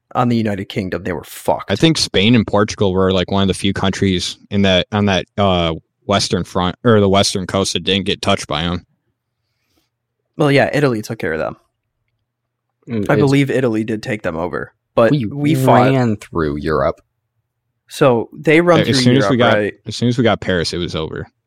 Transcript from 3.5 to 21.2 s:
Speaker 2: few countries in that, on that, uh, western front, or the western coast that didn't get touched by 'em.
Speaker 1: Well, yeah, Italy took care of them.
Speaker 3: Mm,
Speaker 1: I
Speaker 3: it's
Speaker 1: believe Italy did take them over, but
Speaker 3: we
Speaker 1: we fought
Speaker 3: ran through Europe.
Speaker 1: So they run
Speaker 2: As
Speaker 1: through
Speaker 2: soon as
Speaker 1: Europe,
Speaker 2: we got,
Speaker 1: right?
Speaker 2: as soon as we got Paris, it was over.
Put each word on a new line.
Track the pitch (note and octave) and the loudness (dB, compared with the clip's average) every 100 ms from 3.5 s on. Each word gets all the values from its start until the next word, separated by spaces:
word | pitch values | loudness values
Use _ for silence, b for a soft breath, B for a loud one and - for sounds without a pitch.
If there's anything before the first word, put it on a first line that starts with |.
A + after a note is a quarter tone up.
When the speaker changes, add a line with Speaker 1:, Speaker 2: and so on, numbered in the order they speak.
Speaker 2:
few | F2+ G2 | 0 -4
countries | - F#2+ - G2 F2+ - - - | -2 -2 0 0 0 -4 -12 -6
in | G2+ | 0
that, | G2 F#2+ - | 2 2 0
on | G#2+ G2+ | -2 0
that, | F#2 - - | 0 -2 0
uh, | G2 F2+ E2+ D#2+ - _ | 0 2 0 -4 -12 _
western | - G2 - F#2+ | -2 -2 0 -4
front, | E2 F#2+ F2+ - | -4 -4 -4 -2
or | B2 G#2+ | 2 4
the | G2 | 4
western | G2 G2+ G2+ F2 | 2 0 -2 -4
coast | F#2+ F#2+ | -2 -2
that | F#2+ | -4
didn't | E2+ G2 F#2+ | -2 -2 -2
get | D#2+ | -4
touched | G2+ F#2+ - | -2 -2 -4
by | D2 | -4
'em. | E2+ F2 - _ _ _ _ _ _ _ _ _ _ _ _ _ _ - | -4 -4 -10 _ _ _ _ _ _ _ _ _ _ _ _ _ _ -2
Speaker 1:
Well, | D3 | 2
yeah, | C#3 G#2+ | 2 2
Italy | C#3+ C#3+ A2 | 2 0 -2
took | - A#2 | -6 -8
care | E2+ | -6
of | D#2+ | -4
them. | A#1 - _ _ _ _ _ _ _ _ _ _ _ _ - | -6 -8 _ _ _ _ _ _ _ _ _ _ _ _ -8
Speaker 3:
Mm, | A2+ G2 | -6 0
Speaker 1:
I | |
Speaker 3:
it's | - | 2
Speaker 1:
believe | C#3 C#3 C3+ | 2 2 2
Italy | A#2 B2+ A2 | 0 0 0
did | A2 G#2+ | -2 -6
take | - G#2 | -6 -6
them | F#2 D#2+ | -6 -6
over, | E2+ D2+ C#2+ _ _ | -6 -6 -10 _ _
but | - A#2 | 2 2
Speaker 3:
we | D3+ G#2 | 2 -2
Speaker 1:
we | C#3+ D3 C#3+ | -2 0 2
fought | B2+ B2 B2+ | 4 4 4
Speaker 3:
ran | C3+ A#2+ G#2 | 2 0 -2
through | - F2 D#2 D2 | -6 -4 -4 -2
Europe. | D#2 C2+ D2 - _ _ _ _ _ _ _ _ _ | -2 0 0 -4 _ _ _ _ _ _ _ _ _
Speaker 1:
So | - C#3 A#2 - | 0 2 2 -2
they | - D#3 D#3 | -4 2 4
run | F3 E3 | 4 2
Speaker 2:
As | A2 | 2
Speaker 1:
through | |
Speaker 2:
soon | C3 B2 C3 | 2 4 4
as | |
Speaker 1:
Europe, | G2+ | 2
Speaker 2:
we | A#2+ | 2
got, | A#2+ | 2
Speaker 1:
right? | G#2+ G2+ - G#2+ | 2 0 -6 -12
Speaker 2:
as | - | -4
soon | A#2+ | -2
as | B2 | 2
we | |
got | A2 F#2+ | 0 0
Paris, | - F2+ D#2 | -2 -2 -2
it | E2 | -4
was | E2+ | -6
over. | D#2+ D#2+ - | -6 -8 -10